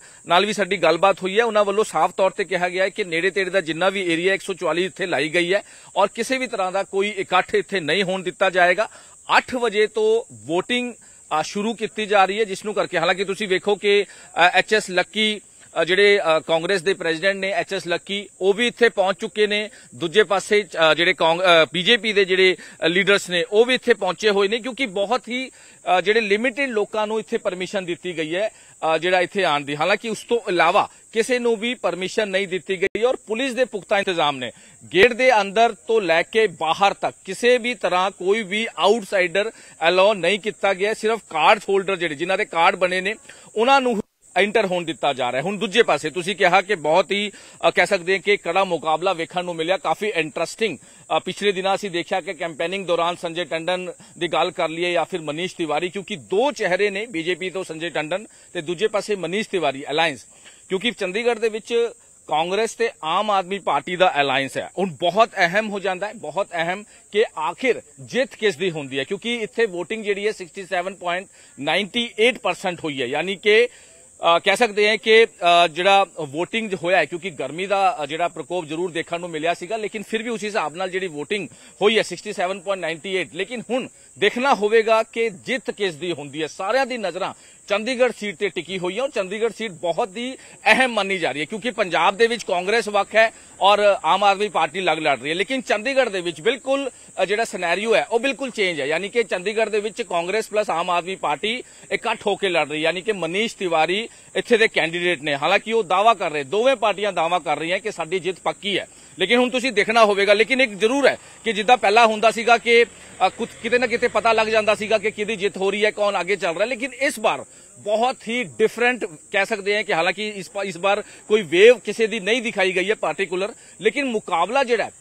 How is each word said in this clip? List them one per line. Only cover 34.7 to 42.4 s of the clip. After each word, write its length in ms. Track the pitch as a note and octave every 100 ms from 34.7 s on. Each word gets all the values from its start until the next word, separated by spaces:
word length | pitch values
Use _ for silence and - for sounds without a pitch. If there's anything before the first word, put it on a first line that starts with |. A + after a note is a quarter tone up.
| - A#2
ਗੇਟ 180 | D#3+ A#3
ਦੇ 280 | A#3 B3+ A3+
ਅੰਦਰ 340 | G3 F#3+ A#3 G#3+ -
ਤੋਂ 120 | A3+
ਲੈ 220 | F3+ E3
ਕੇ 240 | F3 A3 G#3+
ਬਾਹਰ 480 | D#3+ D#3 D#3+ G3+
ਤੱਕ 220 | F#3 D3+ -
ਕਿਸੇ 340 | - F#3 A#3+ B3+
ਵੀ 160 | A#3
ਤਰ੍ਹਾਂ 360 | B3 F#3+ F3+ G3
ਕੋਈ 320 | F#3+ F3+ G#3+
ਵੀ 260 | G3 G#3 A3+ -
outsider 720 | F3+ A#3 F#3+ G3+ F3+ F3 G#3+ - - - D#3+
allow 260 | F3+ G3
ਨਹੀਂ 240 | G#3+ E3+ G#3
ਕੀਤਾ 360 | G#3+ - G3
ਗਿਆ। 200 | F#3+ G3+
ਸਿਰਫ 260 | A3 G#3+ A3 -
card 300 | D#3+ D#3+ A3 -
holder 280 | G3 F#3+ F#3+
ਜਿਹੜੇ, 180 | E3+
ਜਿਨ੍ਹਾਂ 240 | C#3+ F3
ਦੇ 60 | F#3+